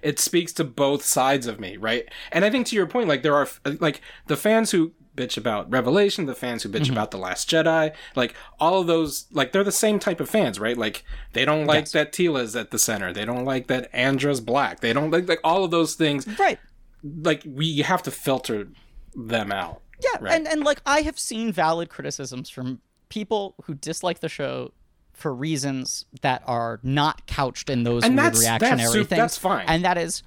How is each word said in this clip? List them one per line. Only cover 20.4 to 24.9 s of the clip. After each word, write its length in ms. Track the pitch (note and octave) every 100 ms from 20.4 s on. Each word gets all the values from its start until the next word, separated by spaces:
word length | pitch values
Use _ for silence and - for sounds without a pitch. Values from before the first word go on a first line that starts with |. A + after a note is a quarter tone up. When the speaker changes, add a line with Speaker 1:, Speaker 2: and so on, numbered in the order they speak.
| D#4
Speaker 2:
and, 160 | D#4
like, 160 | D4 C#4+ C#4
I 140 | D4
have 160 | D4+ -
seen 340 | - A3 A3+
valid 360 | F3 D#3+ E3 E3+
criticisms 600 | - C#3+ - C3 B2+ -
from 320 | - B2+ B2+ _ _ _
people 480 | A3 G#3 G#3+ G3 -
who 100 | -
dislike 460 | C#3 - D#3+ F3+ E3+
the 80 | D#3+
show 440 | - C#3 C3 B2+ - _